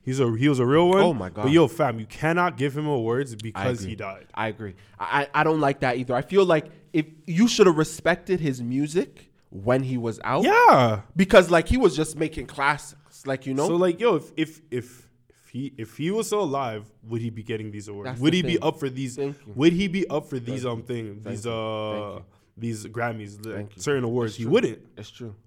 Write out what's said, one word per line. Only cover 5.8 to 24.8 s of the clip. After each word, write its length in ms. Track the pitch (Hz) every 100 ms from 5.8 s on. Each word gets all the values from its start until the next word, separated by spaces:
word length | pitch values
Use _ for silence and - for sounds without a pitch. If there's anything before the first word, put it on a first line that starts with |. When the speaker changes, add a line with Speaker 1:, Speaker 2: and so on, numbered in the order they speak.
Speaker 2:
that 160 | 131 123
either. 180 | 127
I 60 | 127
feel 220 | 143 190
like 200 | 185 160 - - _
if 120 | 165 147 - -
you 200 | 170 233
should 200 | 220 185
have 100 | 156
respected 640 | 156 - 165 175 180 180
his 200 | 151 123
music 680 | 120 131 147 170 - - - _ _
when 320 | 98 101 131
he 140 | 131 127
was 220 | 117 107
out. 200 | - 139
Speaker 1:
Yeah. 560 | 262 440 480 185 117 107 -
Speaker 2:
Because, 360 | 160 196 220 170
like, 160 | 170 165
he 100 | 247
was 180 | 208
just 220 | 147 156 143
making 300 | 160 - 120
classics, 760 | - 143 143 - - _ - 139
like, 180 | 135
you 80 | 135
know? 140 | 135 165
Speaker 1:
So, 80 |
like, 240 | 170 180 170
yo, 160 | 233
if, 160 | 165 -
if, 260 | - 156 - _
if, 380 | 123 113 - _ _ _
if 200 | _ _
he, 220 | 120 135 135
if 200 | 139 -
he 120 | 160
was 180 | 214 220
still 140 | 208
alive, 420 | 180 135 123 107 104 _ 110
would 140 | 113
he 80 | 117
be 140 | 107
getting 260 | 104 113 107
these 180 | 104 104
awards? 220 | 101 127
Speaker 2:
That's 120 | 120
Speaker 1:
Would 120 | 147
Speaker 2:
the 40 | 180
Speaker 1:
he 40 |
be 100 | -
Speaker 2:
thing. 100 | 165
Speaker 1:
up 160 | 147 -
for 100 | 139
these? 260 | 127 135
Speaker 2:
Thank 200 | 131 139 143
you. 80 | -
Speaker 1:
Would 200 | - 160
he 140 | 175 196
be 180 | 190 170
up 160 | 143
for 120 | - 131
Speaker 2:
Thank 80 |
Speaker 1:
these, 180 | 117 131
Speaker 2:
you. 60 | 123
Speaker 1:
um, 100 | 117
things, 420 | 117 120 110 101
Speaker 2:
Thank 120 | 110
Speaker 1:
these, 100 | 117
Speaker 2:
you. 60 | 117
Speaker 1:
uh, 400 | 113 110 107 107 107 101
Speaker 2:
Thank 20 |
you. 100 | 95 95 _ _ -
Speaker 1:
these 280 | 117 107 110
Grammys, 560 | 120 120 110 104 104
the 100 | 110
Speaker 2:
Thank 220 | 101 101
you. 60 | -
Speaker 1:
certain 240 | 95 139
awards? 260 | 120 123 113
Speaker 2:
It's 60 | 101
Speaker 1:
He 60 |
Speaker 2:
true. 80 | 113
Speaker 1:
wouldn't. 260 | 208 220 107